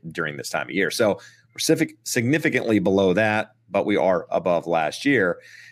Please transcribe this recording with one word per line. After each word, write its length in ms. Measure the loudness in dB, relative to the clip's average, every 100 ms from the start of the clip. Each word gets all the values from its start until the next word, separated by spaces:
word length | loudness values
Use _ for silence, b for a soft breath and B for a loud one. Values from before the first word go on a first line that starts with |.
| -10
during 240 | -8 -8 -8
this 140 | -6
time 180 | -6 -4
of 40 |
year. 200 | -2 -2
So 220 | 0 0 0 B B B
we're 60 | -6
civic-, 380 | 0 0 0 -6
significantly 760 | -6 -2 0 0 0 -2 2 2
below 340 | 2 2 4
that, 420 | 2 2 0 -4 _ _
but 160 | -4 0
we 100 | 2
are 320 | 2 0 0
above 360 | -4 0 -2 0
last 380 | -2 -2 -2 0
year. 340 | 2 2 -2 B B B